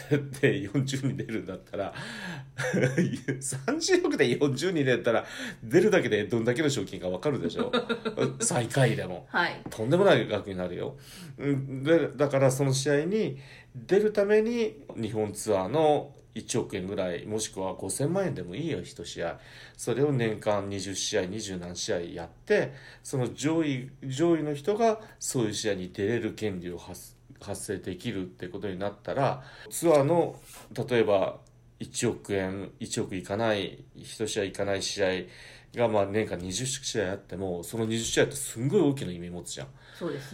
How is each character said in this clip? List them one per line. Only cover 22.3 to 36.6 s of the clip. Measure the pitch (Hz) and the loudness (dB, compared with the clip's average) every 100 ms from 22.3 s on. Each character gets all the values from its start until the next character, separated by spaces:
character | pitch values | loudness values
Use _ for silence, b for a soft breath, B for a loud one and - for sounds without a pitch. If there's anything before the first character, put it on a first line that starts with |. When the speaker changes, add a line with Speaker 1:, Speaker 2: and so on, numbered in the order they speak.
| - - 202 139 B B B | -10 2 2 2 B B B
Speaker 1:
そ | - 135 | -6 -2
の | 120 - | -2 0
上 | 139 165 | 0 2
位、 | 151 131 123 - | 2 0 -6 -12
上 | 135 131 170 165 | -8 2 4 4
位 | |
の | 151 143 | 2 -4
人 | - 214 | 0 2
が | 226 214 B B | 4 2 B B
そ | - 135 | -4 0
う | 107 | 0
い | |
う | |
試 | 101 107 | 0 -2
合 | 98 | -2
に | 90 | -4
出 | - 101 | -2 0
れ | 117 | 0
る | 107 | -2
権 | 90 107 92 | -2 -4 -4
利 | 87 | -8
を | 87 | -10
発-、 | - 90 - - - - | -12 -14 -16 -20 -20 -16
発 | - 95 - | -10 -8 -6
生 | 95 | -6
で | 98 90 | -6 -8
き | 123 | -6
る | 98 | -4
っ | 90 | -6
て | - 90 | -8 -10
こ | 98 | -6
と | 101 | -6
に | 90 | -4
な | 101 | -6
っ | - | -6
た | - | -6
ら、 | 101 131 - B B B | 0 0 0 B B B
ツ | - 165 | 0 6
ア | 151 | 6
ー | |
の、 | 139 170 147 - B B B - 117 | 6 4 2 -2 B B B -6 0
例 | 123 | 4
え | |
ば | 107 101 92 - - - - - | 6 6 2 -4 -16 -20 -20 -14
一 | - - 120 | -10 -2 0
億 | - - | 0 -2
円、 | 101 95 98 95 - | 0 0 -4 -8 -10
一 | 107 - | -6 -4
億 | 98 95 | -4 -4
い | |
か | 90 101 | -4 0
な | 113 | 2
い、 | 107 92 - - - | 2 -2 -8 -18 -18
一 | - - 107 | -14 -6 -4
試 | 110 | -2
合 | 98 | -2
い | |
か | 90 101 | -2 -2
な | |
い | 98 | -2
試 | 92 101 | -2 0
合 | 95 92 90 B B B B - | 0 0 -4 B B B B 0
が、 | 117 | 2
ま | 107 | 4
あ、 | 98 | 2
年 | 104 104 | 2 0
間 | 87 | -4
二 | 92 | -4
十 | 92 | -4